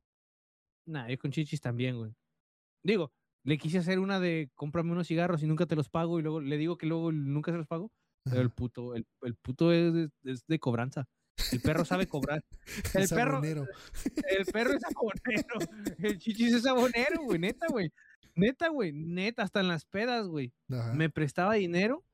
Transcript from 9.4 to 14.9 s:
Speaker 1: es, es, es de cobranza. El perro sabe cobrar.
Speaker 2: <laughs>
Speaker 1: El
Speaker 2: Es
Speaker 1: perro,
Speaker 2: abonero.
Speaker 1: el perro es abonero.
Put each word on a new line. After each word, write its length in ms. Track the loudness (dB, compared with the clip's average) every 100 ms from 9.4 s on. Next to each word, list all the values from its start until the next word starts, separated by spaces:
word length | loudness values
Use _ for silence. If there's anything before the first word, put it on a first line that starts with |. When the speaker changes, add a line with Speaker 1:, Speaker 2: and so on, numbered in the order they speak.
| -10 2 4
Speaker 1:
es, 220 | 6 4 2
es, 160 | -2 -6 -10
es 220 | -10 -4
de 120 | -2
cobranza. 480 | 0 0 -2 -6 -10 _ _ -6 -2
El 100 | 0
perro 240 | 2 2 2
sabe 220 | 0 0
cobrar. 360 | -2 -2 -4 -6 -16 -12
Speaker 2:
<laughs> 280 | -8 -2
Speaker 1:
El 100 | 2
Speaker 2:
Es 60 | 2
Speaker 1:
perro, 260 | 4 2 2
Speaker 2:
abonero. 300 | -2 -4 -6 -10 -14 -6 -4 -4 0 0
Speaker 1:
el 80 | 0
perro 280 | 0 2
es 100 | 0
abonero. 1120 | -2